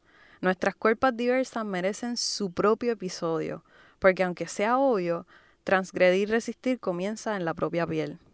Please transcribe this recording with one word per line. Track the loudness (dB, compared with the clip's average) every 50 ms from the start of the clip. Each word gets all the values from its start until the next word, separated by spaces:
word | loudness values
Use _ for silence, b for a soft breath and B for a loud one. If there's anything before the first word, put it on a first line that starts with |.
| b b b b b b b b
nuestras | 0 0 0 0 0 -2 -2
cuerpas | 0 2 2 2 2 2 0 0
diversas | 0 0 0 2 0 0 -2 -4 -6 -6
merecen | -4 -4 -2 -2 -2 -2 -4 -6 -6 -4
su | -4 -4 -4 -4 -4 -4 -4 -2
propio | 0 2 2 2 2 0 -2 -4
episodio, | -4 -6 -8 -8 -6 -4 -2 -2 -2 -4 -4 -8 -10 b b b b b b b b
porque | 4 4 6 4 2
aunque | -2 -2 -4 -8
sea | -6 -4 -2 0 2 2
obvio, | 2 4 4 2 2 0 -2 -2 -4 -6 b b b b b b b _
transgredir | 0 2 2 2 -2 0 4 4 6 6 4 2 0
y |
resistir | 0 -2 -2 -4 -8 -4 -2 -2 -2 0
comienza | -2 -4 -4 -2 -4 -4 -6 -6 -6 -6 -4
en | -4 -4
la | -4 -4
propia | -2 -4 -2 -2 -2 -2
piel. | -2 -2 -2 -4 -4 -8 -12 _ _